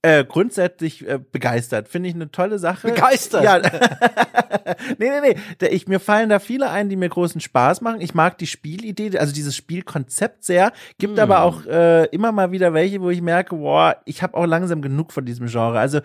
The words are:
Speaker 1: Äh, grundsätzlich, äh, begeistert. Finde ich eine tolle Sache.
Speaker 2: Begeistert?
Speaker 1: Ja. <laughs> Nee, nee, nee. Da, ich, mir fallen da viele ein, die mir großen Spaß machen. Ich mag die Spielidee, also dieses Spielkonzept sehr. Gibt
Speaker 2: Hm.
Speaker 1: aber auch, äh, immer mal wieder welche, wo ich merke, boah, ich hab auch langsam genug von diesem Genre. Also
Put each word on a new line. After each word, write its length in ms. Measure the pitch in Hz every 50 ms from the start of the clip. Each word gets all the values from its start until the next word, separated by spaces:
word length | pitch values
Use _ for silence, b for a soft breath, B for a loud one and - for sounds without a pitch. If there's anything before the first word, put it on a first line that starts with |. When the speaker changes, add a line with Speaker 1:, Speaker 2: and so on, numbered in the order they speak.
| -
Speaker 1:
Äh, 200 | 165 156 147 135
grundsätzlich, 800 | - - 165 196 247 - - 180 180 180 _ 165 160 - - - -
äh, 100 | 135 131
begeistert. 680 | 131 _ _ 131 117 123 117 120 120 120 - 110 107 _
Finde 220 | - 175 180 185
ich 60 | 170
eine 140 | 170 160 143
tolle 300 | - - 180 202 214 208
Sache. 280 | 175 165 185 - - 226
Speaker 2:
Begeistert? 540 | 233 226 - 254 269 - - - - 190 147
Speaker 1:
Ja. 180 | 214 196 175
<laughs> 100 | - 170 - 156 247 233 - - 240 233 - - 233 - - 240 - - - 196 _ - 175 B 247 254 240 -
Nee, 120 | 214 254
nee, 120 | 277 285
nee. 140 | 285 269 214 B 202 B 175 B
Da, 80 | 180 -
ich, 200 | - 165 - -
mir 120 | 190 185
fallen 300 | - - 208 214 226 220
da 100 | 214 196
viele 300 | 202 - 233 262 277 247
ein, 200 | 156 185 208 202
die 60 | 196
mir 140 | 190 180 175
großen 320 | - 180 175 170 - 160
Spaß 400 | - - _ 131 123 135 170 -
machen. 180 | 240 233 226 220
Ich 120 | 175 160 -
mag 240 | 170 160 180 175 _
die 100 | 180 147
Spielidee, 680 | - - _ 151 156 190 226 220 190 - 214 214 190 -
also 160 | 151 147 143
dieses 220 | 147 147 143 131
Spielkonzept 880 | - _ _ 165 180 180 - - 156 131 _ - - 202 220 _ _ -
sehr. 280 | - 180 175 185 226 B B B B B B
Gibt 200 | - 202 208 214
Speaker 2:
Hm. 60 | 214
Speaker 1:
aber 200 | 208 196 180 165
auch, 220 | 175 160 - -
äh, 400 | - 143 170 170 170 165 165 160 156
immer 240 | - 170 214 233
mal 200 | 226 208 190 180
wieder 220 | 185 190 185 175 160
welche, 280 | 156 170 196 196 196
wo 80 | 185 180
ich 120 | 175 175
merke, 340 | 170 170 170 175 190 - 185
boah, 420 | 160 147 143 143 156 165 165 - - _
ich 180 | - 139 - 180
hab 100 | 180 -
auch 100 | - 175
langsam 360 | 170 160 165 185 180 170 156
genug 300 | 139 139 135 143 160 _
von 140 | - - 131
diesem 220 | 120 117 120 123 117
Genre. 320 | 113 117 113 117 117 110
Also 200 | 113 139 143 151